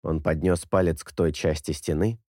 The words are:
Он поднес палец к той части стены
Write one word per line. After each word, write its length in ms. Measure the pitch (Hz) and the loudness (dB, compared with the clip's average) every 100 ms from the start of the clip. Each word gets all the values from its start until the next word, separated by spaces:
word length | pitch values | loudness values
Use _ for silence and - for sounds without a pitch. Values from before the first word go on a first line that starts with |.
Он 180 | - 80 | -2 -2
поднес 440 | 78 80 92 87 - | 0 0 2 0 2
палец 380 | 95 90 80 | 2 2 0
к 100 | - | -8
той 180 | - 85 | 0 0
части 400 | 78 85 78 - | 0 -2 -2 -4
стены 480 | 78 - 78 104 113 | -6 -2 0 0 -2